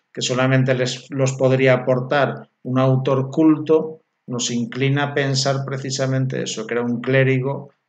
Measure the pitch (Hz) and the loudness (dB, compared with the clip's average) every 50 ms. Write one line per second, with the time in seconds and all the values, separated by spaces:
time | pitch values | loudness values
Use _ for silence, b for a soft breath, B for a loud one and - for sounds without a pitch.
0 | b b - 131 120 - 127 123 131 131 135 131 131 135 131 123 123 123 - - | b b -10 -6 -4 -2 0 2 2 4 4 4 4 4 2 0 0 -2 -4 -8
1 | - - 143 135 135 131 - - 135 131 131 131 131 131 127 123 - 131 127 127 | -10 -8 -4 -2 -2 0 0 2 2 2 4 4 4 4 4 4 2 0 0 0
2 | 127 - 143 147 135 120 110 107 - - _ _ - 131 127 131 131 131 131 131 | 0 0 0 0 0 0 -2 -6 -12 -18 _ _ -8 -4 0 2 2 4 2 2
3 | 131 143 135 131 131 131 - - 160 156 156 147 - 151 156 160 160 - - - | 2 0 0 0 -2 -2 0 4 4 4 4 4 2 2 2 2 2 -2 -10 -14
4 | _ _ _ _ _ - 127 120 117 - 120 120 120 113 - - 135 139 135 143 | _ _ _ _ _ -10 -8 -6 -4 -4 -4 -4 -4 -4 -4 -2 -2 0 0 0
5 | 143 135 131 147 139 135 139 131 - 139 135 135 135 - 139 135 - 135 131 - | -2 -2 -2 -2 -2 -2 0 -2 0 -2 -2 -2 -4 -6 -8 -8 -8 -6 -4 -4
6 | 135 131 131 131 131 131 131 123 113 101 - 113 110 - 117 120 120 120 120 117 | -2 0 0 0 -2 -2 -2 -4 -6 -6 -8 -8 -8 -6 -4 -4 -2 -2 -4 -4
7 | - 127 131 135 135 131 131 127 127 139 139 - - - _ _ _ | -2 0 2 2 4 2 2 0 -2 -4 -6 -8 -10 -16 _ _ _